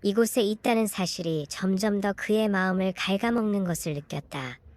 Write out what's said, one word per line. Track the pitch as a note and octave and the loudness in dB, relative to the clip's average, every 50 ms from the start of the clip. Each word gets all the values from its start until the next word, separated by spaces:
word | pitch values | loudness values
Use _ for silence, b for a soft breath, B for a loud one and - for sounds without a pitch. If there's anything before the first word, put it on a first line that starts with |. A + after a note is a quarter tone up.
이곳에 | - G3+ G3 A3 A3+ G#3+ - B3+ | -2 2 2 4 2 4 2 2
있다는 | A3 G3+ G#3+ G#3+ - B3+ A#3 A3+ A3+ G3+ | 2 2 0 0 0 2 2 2 2 0
사실이 | - - F#3 E3+ - - E3+ E3 D#3+ D#3 C#3+ C#3+ | 0 -2 -2 -2 -4 -4 -2 -2 -2 -2 -2 -4
점점 | - - - F#3 F#3+ F#3+ G#3 G#3+ G3+ G3+ | -6 -4 -2 0 0 2 2 0 0 0
더 | G3 G3+ G3 | 0 -2 -2
그의 | - - - G#3+ G#3+ A3 G#3+ | -2 -2 0 2 2 2 2
마음을 | G3+ F#3+ F#3 F#3 F#3 F#3 F#3+ F#3+ F#3 | 2 2 2 2 2 2 0 0 -2
갉아먹는 | - - - F#3+ G3 A#3 A#3 A#3 A#3 A3 G#3+ G#3 G3+ F#3+ | -2 -2 0 0 0 0 0 0 2 2 2 0 0 0
것을 | F3 E3 D#3+ - E3+ D3+ | 0 -2 -2 -2 -4 -4
느꼈다. | C#3+ D3 - - C#3+ C#3+ - - C#3+ C3 B2+ B2 - _ - - | -4 -6 -6 -8 -8 -8 -8 -8 -8 -8 -8 -10 -12 _ -20 -20